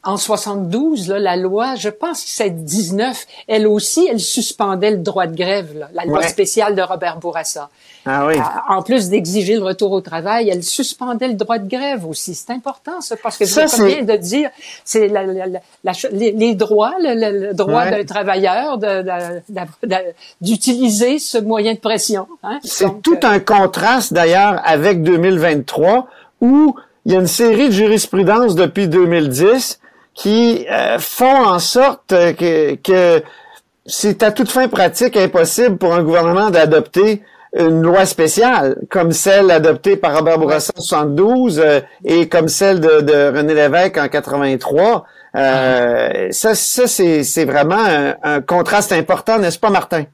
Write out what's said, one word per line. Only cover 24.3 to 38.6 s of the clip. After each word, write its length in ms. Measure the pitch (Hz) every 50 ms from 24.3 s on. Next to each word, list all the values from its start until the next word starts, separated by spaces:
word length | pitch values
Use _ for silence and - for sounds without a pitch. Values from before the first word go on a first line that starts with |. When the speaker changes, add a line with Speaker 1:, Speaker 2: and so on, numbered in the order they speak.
| 170 190 196 208 196 175 -
Speaker 2:
avec 400 | 165 160 147 151 202 202 175 156
deux 120 | 165 180
mille 220 | 165 170 190 190 170
vingt-trois, 680 | 156 170 156 147 127 - - - 151 180 214 254 254 - - - _ _ _ _
où 340 | - 240 269 294 302 302 - - - _ _ _ _
il 80 | - 180
y 40 |
a 40 | 185
une 80 | 185 170
série 400 | - - 240 233 220 208 285 285
de 40 | 202
jurisprudences 840 | 190 214 214 214 214 - - - 185 196 170 208 226 247 233 180
depuis 320 | 160 175 160 - 196 202 170
deux 180 | 156 185 180
mille 220 | 170 170 170 156 143
dix 500 | 127 131 165 202 240 262 240 - - _ _ _ _ _ _ _ _
qui, 540 | - - 190 208 226 233 233 226 - - 147
euh, 300 | - - - - 113 -
font 480 | - - - - 247 262 269 277 247
en 140 | 208 180 175
sorte 480 | 160 - - 240 262 277 226 - _ _
que, 680 | 190 180 175 175 160 - 170 170 165 156 156 143 143
que 480 | - _ - 190 185 180 175 165 156 156 - - - - - - - _ _ _ _ _
c'est 380 | - - - - 208 196 - 226
à 80 | 214 208
toute 180 | 214 262 -
fin 160 | - 262 254 240
pratique 480 | 233 202 190 175 170 - 240 254 -
impossible 640 | 214 185 185 - 180 165 165 - - 208 202 196 170
pour 160 | 185 185 170
un 80 | 175 170
gouvernement 480 | 156 165 175 165 170 175 185 208 214
d'adopter 720 | 175 170 160 156 151 156 - - - 180 196 220 214 208 - _ _ _ - _ -
une 240 | - 170 165 160 160
loi 260 | 160 165 175 190 190
spéciale 680 | 185 - - 165 156 - 202 226 247 254 202